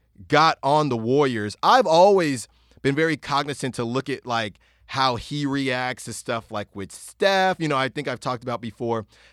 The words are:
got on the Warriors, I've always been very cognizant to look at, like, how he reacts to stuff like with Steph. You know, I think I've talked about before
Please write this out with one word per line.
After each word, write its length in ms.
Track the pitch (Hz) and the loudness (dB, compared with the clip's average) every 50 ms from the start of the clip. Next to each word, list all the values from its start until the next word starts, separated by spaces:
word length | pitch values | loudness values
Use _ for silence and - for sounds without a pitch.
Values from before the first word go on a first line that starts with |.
| _ _ _ - 98 87 | _ _ _ -18 -6 0
got 300 | 147 147 156 160 151 - - | 4 4 4 4 2 0 0
on 260 | 135 143 151 151 143 | 2 2 2 2 2
the 80 | 123 | 0
Warriors, 600 | 117 110 117 131 143 147 135 123 110 104 104 - - - | -2 0 2 2 2 2 2 0 -2 -4 -6 -6 -2 2
I've 240 | 175 226 262 247 | 4 4 4 4
always 600 | 160 160 165 180 208 202 190 170 151 139 117 - - _ _ _ _ _ _ - | 4 6 8 8 8 8 6 2 0 -2 -4 -8 -12 _ _ _ _ _ _ -2
been 120 | 135 139 | -2 0
very 220 | 143 160 165 156 | 0 0 0 -2
cognizant 580 | - - - 139 139 147 147 139 - - 131 113 | -4 -4 -2 -2 -2 -2 -2 -6 -6 -8 -8 -6
to 100 | - 120 | -4 -4
look 240 | 117 120 135 135 - | -2 -2 -4 -4 -4
at, 160 | 131 104 - | -6 -8 -6
like, 300 | 123 120 113 113 104 87 _ _ _ _ _ _ | -4 -4 -4 -4 -4 -8 _ _ _ _ _ _
how 300 | - - 131 135 131 123 | -8 -2 0 0 0 0
he 280 | 110 - - 143 147 147 | -2 -6 -8 -8 -6 -4
reacts 600 | 139 135 139 135 131 127 127 127 127 127 - - | -4 -4 -4 -4 -2 -4 -4 -4 -6 -6 -8 -12
to 80 | - 110 | -14 -14
stuff 400 | - - - 120 117 107 - 110 | -12 -6 -6 -6 -6 -6 -8 -10
like 160 | 104 104 _ - | -10 -10 _ -10
with 180 | 101 98 85 - | -12 -12 -12 -14
Steph. 640 | - - - - - - 196 196 190 190 185 185 - | -18 -20 -14 -6 -2 0 2 2 2 2 0 0 -2
You 100 | 165 151 | -2 -2
know, 80 | 147 | 0
I 120 | 131 135 131 | 0 -2 -4
think 180 | - 151 143 | -4 -6 -8
I've 140 | 143 127 117 | -6 -8 -6
talked 220 | - 135 127 117 123 | -6 -6 -6 -6 -6
about 180 | 127 120 113 | -8 -8 -6
before 460 | 113 117 - - 120 117 117 113 104 _ _ _ _ _ | -8 -10 -10 -6 -4 -2 -2 -4 -4 _ _ _ _ _